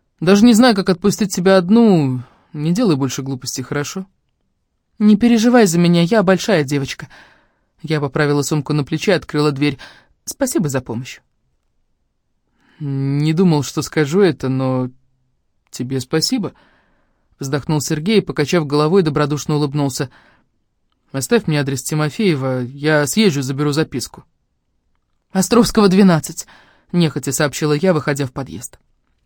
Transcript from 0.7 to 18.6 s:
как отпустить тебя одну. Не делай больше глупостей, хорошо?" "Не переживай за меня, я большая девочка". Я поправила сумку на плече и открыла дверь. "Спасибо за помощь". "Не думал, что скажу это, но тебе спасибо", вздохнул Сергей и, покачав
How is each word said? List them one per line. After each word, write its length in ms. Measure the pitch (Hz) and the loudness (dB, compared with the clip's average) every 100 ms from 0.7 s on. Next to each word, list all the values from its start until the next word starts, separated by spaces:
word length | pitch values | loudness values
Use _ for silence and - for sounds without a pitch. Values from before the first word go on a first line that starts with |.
| 196 | 4
как 140 | 190 | 0
отпустить 440 | 180 202 - 202 | 0 0 0 -4
тебя 240 | 196 185 190 | 0 2 4
одну. 640 | 175 226 226 170 135 127 - _ _ | 4 4 6 4 2 -4 -10 _ _
Не 180 | 151 156 | -6 -2
делай 240 | 185 226 135 | 0 2 0
больше 260 | 135 143 | -2 -4
глупостей, 420 | 135 131 - - | -8 -8 -10 -12
хорошо?" 420 | 127 143 139 190 190 _ _ _ _ _ _ _ _ - | -8 -8 -8 -10 -14 _ _ _ _ _ _ _ _ 0
"Не 200 | 208 202 | 2 4
переживай 480 | 240 233 240 240 196 | 4 4 4 4 4
за 120 | 170 | 4
меня, 260 | 175 170 | 2 2
я 200 | 170 220 | 2 2
большая 400 | 190 185 - 170 | 2 0 0 0
девочка". 460 | 139 147 135 - - - - _ _ _ _ _ | 0 -4 -6 -10 -18 -20 -20 _ _ _ _ _
Я 180 | 151 156 | -6 -4
поправила 420 | 139 156 147 147 | -2 -2 0 0
сумку 300 | 143 151 - | 0 -4 -2
на 100 | 151 | -4
плече 280 | 135 156 214 | -2 -4 0
и 40 | 170 | 0
открыла 360 | - 147 151 | -2 -2 0
дверь. 260 | 135 147 127 - - _ _ | 0 -2 -4 -12 -20 _ _
"Спасибо 460 | - - 254 311 147 | -16 -6 -4 -2 -2
за 120 | 131 | -4
помощь". 380 | 127 117 131 - _ _ _ _ _ _ _ _ _ _ _ _ _ _ _ _ | -6 -10 -10 -18 _ _ _ _ _ _ _ _ _ _ _ _ _ _ _ _
"Не 540 | 143 135 139 143 156 | -8 -4 -2 0 0
думал, 300 | 160 185 151 | 2 2 2
что 180 | 127 156 | -2 -8
скажу 400 | - 160 143 185 | -4 -2 0 2
это, 280 | 185 127 131 | 2 0 -4
но 400 | 131 131 127 127 - _ _ _ _ _ _ _ | -2 -2 -2 -4 -10 _ _ _ _ _ _ _
тебе 300 | - 127 135 | -12 -6 -6
спасибо", 540 | 123 160 - 254 160 - _ _ _ _ _ _ _ _ | -4 -2 -2 -2 -6 -12 _ _ _ _ _ _ _ _
вздохнул 420 | 135 143 - 151 | -6 -4 -2 -2
Сергей 380 | - 151 175 208 | -2 -4 2 0
и, 20 | |
покачав 440 | - 139 143 180 | 0 -4 0 0